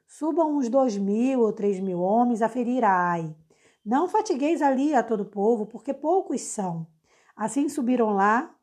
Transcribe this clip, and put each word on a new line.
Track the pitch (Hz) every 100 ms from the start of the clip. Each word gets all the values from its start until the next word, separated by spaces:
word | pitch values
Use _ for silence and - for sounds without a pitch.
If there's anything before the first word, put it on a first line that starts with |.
| _
subam | - 302 330 311 294
uns | 240
dois | 262 262 202
mil | 196 214 254 262
ou | 220
três | 214 202 190
mil | 190 175
homens | 180 220 247 226
a | 226
ferir | 240 233 254
Ai. | 220 185 175 175 160 156 _ _ _ _ 208
Não | 254 349
fatigueis | 427 427 285 285 330
ali | 285 262 294 269
a |
todo | 226 220
o | 202
povo, | 208 202 233 214
porque | 226 -
poucos | 269 302 370 381 277
são.' | - - 185 165 160 _ _ _ _ -
Assim | 220 277 294
subiram | 294 240 247 220
lá | 196 202 226 330 _